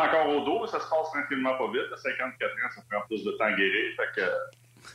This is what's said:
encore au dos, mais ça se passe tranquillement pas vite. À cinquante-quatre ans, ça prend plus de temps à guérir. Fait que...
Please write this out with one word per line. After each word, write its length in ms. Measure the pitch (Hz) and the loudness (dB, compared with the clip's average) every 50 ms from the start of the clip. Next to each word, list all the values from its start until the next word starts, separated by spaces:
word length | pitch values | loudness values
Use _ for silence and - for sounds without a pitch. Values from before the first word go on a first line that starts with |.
| 160 151 | 6 6
encore 200 | 151 160 156 147 | 4 4 4 4
au 160 | 147 143 117 | 4 2 2
dos, 160 | - - - | 2 2 0
mais 40 | 151 151 | 0 -2
ça 100 | 175 151 | -4 -4
se 100 | - - | -2 0
passe 220 | 165 156 156 156 | 0 0 0 0
tranquillement 440 | 147 143 139 - 143 131 127 131 127 127 | -2 -4 -2 -2 -2 0 0 0 0 0
pas 80 | 120 104 | 0 0
vite. 200 | 107 135 170 - | 0 -2 -2 -4
À 40 | 127 | -6
cinquante-quatre 560 | - - 131 123 - 127 127 123 - 120 101 | -6 -6 -4 -2 -2 -4 -4 -4 -4 -4 -4
ans, 180 | - - - - - | -2 -4 -6 -6 -6
ça 60 | - - - | -10 -8 -4
prend 180 | 104 104 104 - | -4 -4 -2 -2
plus 160 | 110 101 98 | -4 -2 -2
de 80 | 101 | -2
temps 120 | 95 - 113 | 0 2 2
à 80 | 104 | 2
guérir. 400 | 101 95 98 95 98 107 120 117 - | 4 4 4 4 4 2 0 0 -2
Fait 240 | - 113 - - 104 | -2 -4 -2 0 0
que... 60 | 95 90 87 - - - - - - - - - - - | 0 2 0 0 -2 -6 -12 -18 -20 -20 -20 -20 -20 -20